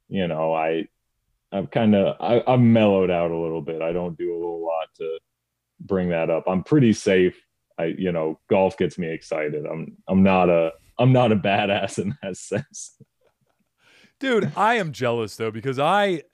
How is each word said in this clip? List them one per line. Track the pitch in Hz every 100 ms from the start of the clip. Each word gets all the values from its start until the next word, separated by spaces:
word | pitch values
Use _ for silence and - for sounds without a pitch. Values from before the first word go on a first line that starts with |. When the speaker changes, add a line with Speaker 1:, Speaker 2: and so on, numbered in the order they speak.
| -
Speaker 1:
you | 95 87
know, | 78 80
I, | 80 80 82 - _ _ _ _ _ -
I've | 196 156
kinda, | 131 110 101 90 -
I, | 87 117 -
I've | 131
mellowed | 117 113 107 95 92
out | 87 85
a | 82
little | 82 82
bit. | 73 80
I | 82
don't | 87 87 80
do | 87
a | 85
whole | 85 85
lot | 82 82 80 -
to | 80 80 _ _ _ _ _ _
bring | - 95 87
that | 82 82
up. | 80 90
I'm | 92
pretty | - 151 120
safe. | 101 101 95 90 - _ _ _ -
I, | 85
you | - 90
know, | 82 78 80 -
golf | 101 95 -
gets | 87 -
me | 82
excited. | 82 - 80 76 76 78
I'm, | 82 - - -
I'm | 95
not | 95 92 90
a, | 85 82 - _ -
I'm | 127
not | 127 120
a | 104
badass | 98 101 104 101 95 -
in | 92 143
that | 98 92
<laughs> |
sense. | - 101 - - - _ _ _ _ _ _ _ _ _ _ _ _ -
Speaker 2:
Dude, | 269 226 147 160
I | 214
am | 240 170
jealous | 110 120 117 107 -
though, | 113
because | 113 131 131
I | 151 202 202 165 -